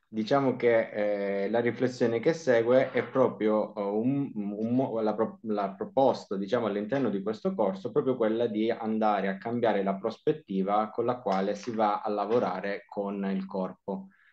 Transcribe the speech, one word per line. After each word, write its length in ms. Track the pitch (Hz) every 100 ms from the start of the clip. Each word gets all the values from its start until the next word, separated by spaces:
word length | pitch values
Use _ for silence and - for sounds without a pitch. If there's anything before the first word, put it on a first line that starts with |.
| _
diciamo 480 | 110 107 139 135 -
che, 880 | 120 113 - 107 104 101 101 98
eh, 60 | 98
la 100 | 117
riflessione 640 | 120 113 123 - 120 113
che 100 | 156
segue 600 | 160 131 117 113 131 131
è 140 | 123 110
proprio, 720 | 135 117 98 107 107 98 107
eh, 60 |
un, 500 | 101 107 123 143 127
un 400 | 110 101 104 113
mo-, 280 | 127 131 110
la 120 | 104 98
pro-, 240 | 107 -
la 320 | 113 104 98
proposta, 640 | 95 101 131 131 101 - 98
diciamo, 300 | 98 123 110
all'interno 420 | 101 107 139 117
di 120 | 98
questo 320 | 98 110 190
corso, 380 | 190 98 - -
proprio 240 | 143 131 123
quella 320 | 110 113 120
di 240 | 107 110
andare 560 | 113 110 110 110 101 98
a 100 | 95
cambiare 460 | 117 120 117 101
la 140 | 95 95
prospettiva 920 | 110 - 151 156 - 95 95 104 107
con 140 | - 120
la 140 | 127
quale 360 | 98 95 98 101
si 160 | 127
va 280 | 110 107 104
a 80 | 107
lavorare 760 | 101 101 120 95 92 98 101 -
con 380 | 101 101 101 98
il 200 | 95 95
corpo, 640 | 98 92 - - 95 - _ _